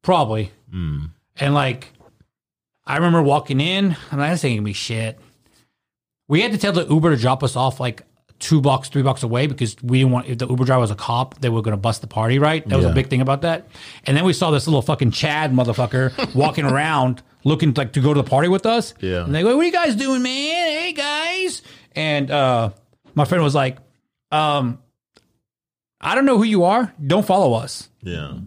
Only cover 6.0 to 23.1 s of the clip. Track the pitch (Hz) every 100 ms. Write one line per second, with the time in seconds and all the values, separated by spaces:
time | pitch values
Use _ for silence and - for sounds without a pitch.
6 | _ _ _ 151 233 208 202 175 156 156
7 | 165 139 123 135 131 127 131 127 127 -
8 | _ _ _ _ - 156 139 131 - 139
9 | 135 127 120 120 147 135 117 - 120 131
10 | 131 123 123 120 127 123 127 131 113 104
11 | - 120 135 - 131 113 107 104 113 110
12 | 107 - 113 135 147 160 180 - 85 80
13 | 131 127 131 139 165 165 - - - -
14 | - 143 185 160 175 147 165 147 - 147
15 | 123 - 151 151 156 127 120 113 123 131
16 | 131 - 262 127 151 151 139 131 156 151
17 | 127 120 _ _ 131 151 160 120 127 147
18 | 139 147 110 131 170 190 220 233 - -
19 | 95 90 87 151 196 269 339 349 339 214
20 | 269 254 247 262 294 339 339 302 349 311
21 | 285 294 330 370 370 - - - _ -
22 | 156 147 135 143 135 120 113 - _ _
23 | _